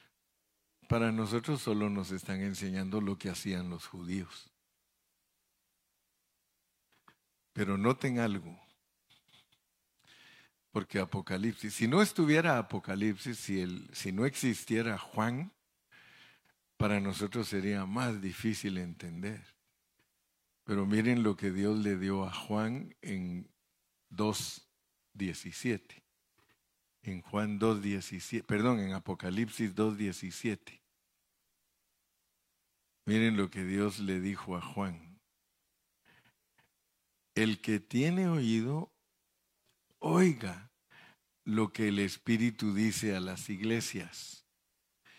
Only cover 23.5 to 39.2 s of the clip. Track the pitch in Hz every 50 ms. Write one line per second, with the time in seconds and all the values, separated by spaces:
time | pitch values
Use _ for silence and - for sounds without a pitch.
23.5 | _ _ _ _ _ _ _ _ _ _ _ - - 92 107 107 104 - - -
24.5 | - - - _ _ _ _ _ _ _ _ _ - 101 98 90 80 - - 90
25.5 | 85 - - 123 110 98 - - - - _ _ _ _ _ _ _ _ _ _
26.5 | _ _ _ _ _ _ _ _ _ _ - 104 95 87 - - 104 104 107 107
27.5 | 104 98 110 113 110 101 98 101 101 95 90 - - 90 - - 117 113 - -
28.5 | 104 104 110 127 123 110 98 95 95 95 - - 92 - - 92 90 104 117 107
29.5 | - - 117 101 90 101 110 110 107 101 107 98 87 - - 92 - - - 113
30.5 | 101 - _ - - - _ _ _ _ _ _ _ _ _ _ _ _ _ _
31.5 | _ _ _ _ _ _ _ _ _ _ _ _ _ _ _ _ _ _ _ _
32.5 | _ _ _ _ _ _ _ _ _ _ _ 104 107 110 113 113 110 101 98 85
33.5 | - 98 95 92 95 101 101 104 92 101 101 95 95 90 92 98 98 - - 95
34.5 | 90 87 85 - - 101 98 92 85 82 82 82 95 - _ _ _ _ _ _
35.5 | _ _ _ _ _ _ _ _ _ _ _ _ _ _ _ _ _ _ _ _
36.5 | _ _ _ _ _ _ _ _ _ _ _ _ _ _ _ _ - 113 110 110
37.5 | 107 - - - 110 101 - - - 120 139 165 175 190 185 175 165 151 127 113
38.5 | 113 113 110 127 143 160 175 - _ _ _ _ _ _